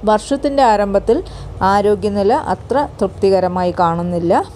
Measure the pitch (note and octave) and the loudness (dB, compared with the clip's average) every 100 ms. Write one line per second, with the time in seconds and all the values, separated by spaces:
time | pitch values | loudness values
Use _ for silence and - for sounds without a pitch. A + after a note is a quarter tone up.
0 | G#3+ G#3+ - C#4 C#4+ C#4 B3+ G#3 G3+ G3 | 2 0 0 -2 0 2 4 4 2 0
1 | - C4 F#4+ - - - F#3+ G3+ G3+ G3+ | 2 0 -2 -14 -14 -2 2 2 2 0
2 | G3+ G3+ G3 C#4 - F#3 - B3+ D4 - | 0 0 2 0 0 -6 -2 -2 -2 -4
3 | G3 - G3 F#3+ F3+ F3+ F3+ F3 F3 E3+ | -4 0 2 2 2 0 -2 0 0 0
4 | F3 F3 E3+ A#3 G4 | -2 -2 0 0 0